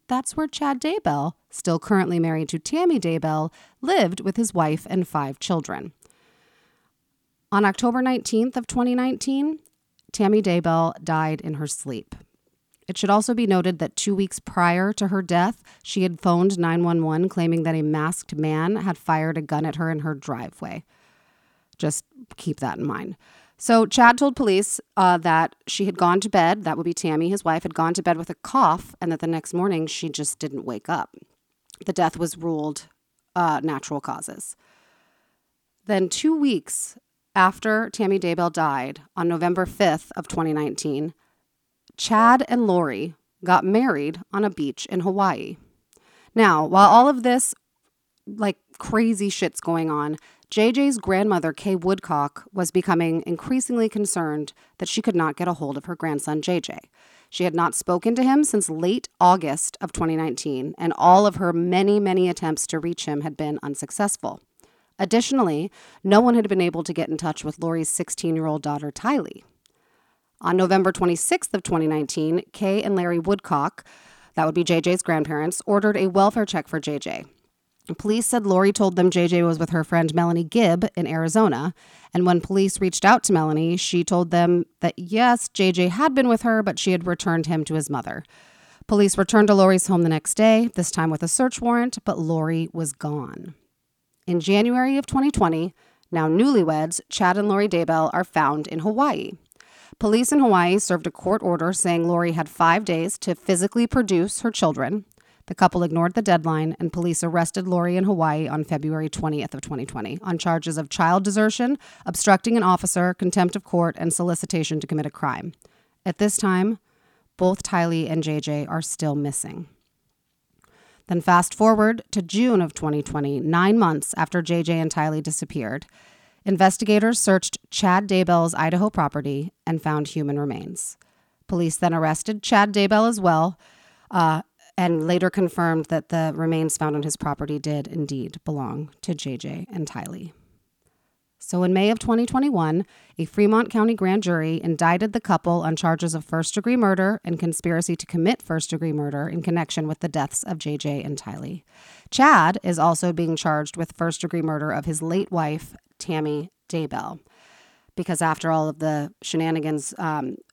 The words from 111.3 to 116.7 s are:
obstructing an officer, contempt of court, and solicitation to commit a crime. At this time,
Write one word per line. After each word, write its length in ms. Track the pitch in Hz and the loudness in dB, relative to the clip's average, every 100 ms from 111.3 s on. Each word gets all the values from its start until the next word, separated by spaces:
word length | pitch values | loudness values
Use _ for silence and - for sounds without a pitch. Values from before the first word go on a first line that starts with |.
| 202 214 - 247 285 - - | 2 0 0 -2 -2 -6 -14
obstructing 540 | - 170 214 190 233 226 | -8 -2 4 4 4 2
an 60 | |
officer, 500 | 185 180 185 180 180 | 4 2 0 0 0
contempt 420 | 180 180 196 180 196 | 0 0 2 2 0
of 80 | |
court, 320 | - 175 170 - | -2 0 0 0
and 120 | 165 | -2
solicitation 680 | 165 175 165 - 170 151 156 | 0 0 -2 -2 -4 -2 -4
to 80 | - | -2
commit 180 | 151 147 | -4 -4
a 60 | |
crime. 420 | - 143 - 170 - _ _ _ _ | -4 -4 -4 -8 -16 _ _ _ _
At 140 | 190 - | -6 0
this 180 | 208 - | 0 2
time, 440 | 196 185 202 | 2 2 2